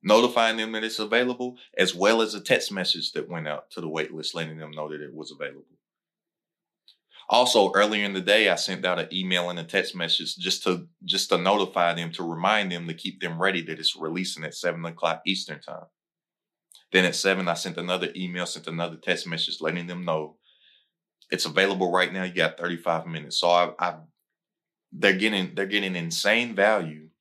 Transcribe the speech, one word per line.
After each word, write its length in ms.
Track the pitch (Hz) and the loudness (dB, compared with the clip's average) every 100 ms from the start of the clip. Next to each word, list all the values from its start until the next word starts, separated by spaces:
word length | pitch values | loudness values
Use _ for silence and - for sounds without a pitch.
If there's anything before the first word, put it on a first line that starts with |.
notifying 560 | 90 107 123 123 113 113 | 8 6 6 4 2 2
them 140 | 110 | -2
that 120 | 113 | -4
it's 160 | 110 107 | -4 -4
available, 580 | 104 113 123 123 127 123 - - | 0 2 2 -2 -6 -8 -12 0
as 160 | 95 | 0
well 280 | 87 101 113 | 4 4 6
as 120 | 110 | 2
a 80 | 101 | -2
text 300 | - 127 - | 2 2 2
message 400 | 98 90 85 - | -4 -2 -2 -2
that 180 | 80 71 | -6 -6
went 180 | 85 76 | -8 -6
out 220 | 73 - | -8 -10
to 100 | - | -10
the 60 | 82 | -6
wait 260 | 80 76 | -4 -4
list, 200 | 80 78 | -6 -8
letting 240 | 87 78 78 | -6 -8 -8
them 140 | 78 | -14
know 180 | 76 76 | -10 -10
that 120 | 76 | -10
it 120 | 73 | -12
was 180 | 76 76 | -14 -16
available. 340 | 71 71 69 _ 87 _ _ _ _ _ _ _ _ _ _ _ _ _ - - | -10 -12 -12 _ _ _ _ _ _ _ _ _ _ _ _ _ _ _ -20 2
Also, 420 | 117 127 117 95 | 4 6 6 6
earlier 320 | 95 104 107 104 | 6 4 4 0
in 80 | |
the 80 | 95 | -2
day, 280 | 90 104 104 | 4 6 6
I 60 | 85 | 2
sent 300 | - 92 92 | 0 -2 -2
out 140 | 90 | -2
an 80 | 80 | -2
email 380 | 92 92 90 87 | -4 0 0 0
and 80 | 87 | -4
a 60 | |
text 320 | 82 98 - 92 | -2 0 0 -4
message 400 | 85 - 78 - | -2 -2 -2 -6
just 280 | 87 - | -4 -2
to, 240 | - 90 - _ 90 | 0 0 -4 _ -4
just 240 | 78 - | -2 2
to 80 | 107 | 2
notify 560 | 90 104 95 95 87 | 4 2 2 2 2
them, 180 | 85 85 | 2 -4
to 120 | 85 | -6
remind 480 | 85 85 92 107 98 | -6 -2 2 2 0
them, 160 | 87 82 | -4 -6
to 60 | |
keep 280 | 82 95 - | -8 -10 -8
them 200 | 87 82 | -8 0
ready 200 | 95 90 | 0 0
that 180 | 82 80 | -4 -4
it's 160 | 78 80 | -4 -2
releasing 480 | 78 87 92 - | -6 -4 -6 -6
at 100 | 78 | -10
seven 300 | - 87 85 85 | -4 -4 -2 -6
o'clock 360 | 82 82 78 - | -2 -2 -2 -2
Eastern 340 | 95 - 73 | -4 -6 -12
time. 240 | - - - _ _ _ _ _ _ _ _ - _ | -14 -16 -16 _ _ _ _ _ _ _ _ -20 _
Then 140 | 95 90 | 4 4
at 100 | 85 | 2
seven, 320 | 98 95 90 | 0 2 0
I 80 | 85 | -2
sent 220 | 92 82 | -4 -6
another 320 | 90 92 85 92 | -4 -2 -2 -6
email, 300 | 92 87 87 | -8 -6 -6
sent 220 | 85 82 | -8 -8
another 300 | 82 85 80 | -6 -6 -6
text 280 | - 82 87 | -4 -4 -4
message, 360 | 80 - - | -6 -6 -4
letting 260 | 76 87 85 | -4 -4 -6
them 180 | 90 87 | -8 -2
know 300 | 80 76 _ _ _ _ _ _ _ _ _ _ | -2 -4 _ _ _ _ _ _ _ _ _ _
it's 140 | - 82 | -4 -2
available 460 | 78 98 95 90 | 2 2 2 2
right 220 | 92 90 | 2 2
now. 100 | 92 | 0
You 100 | 92 | -4
got 240 | 87 80 - | 0 0 0
thirty-five 500 | 87 85 87 82 82 | -6 -4 -2 -2 -2
minutes. 320 | 82 73 - | -10 -6 0
So 100 | 87 | 4
I, 220 | 87 87 - | 4 4 0
I, 160 | 90 80 80 _ _ _ _ _ _ _ _ | -4 -4 -16 _ _ _ _ _ _ _ _
they're 220 | - 101 | 2 2
getting, 420 | 92 107 101 90 95 | 4 2 0 -2 -2
they're 100 | 98 | -2
getting 300 | 104 95 90 | 0 -2 -4
insane 580 | 82 82 101 110 120 | -4 -2 2 2 0
value. 540 | 101 101 107 82 76 78 _ | 2 4 4 0 -10 -18 _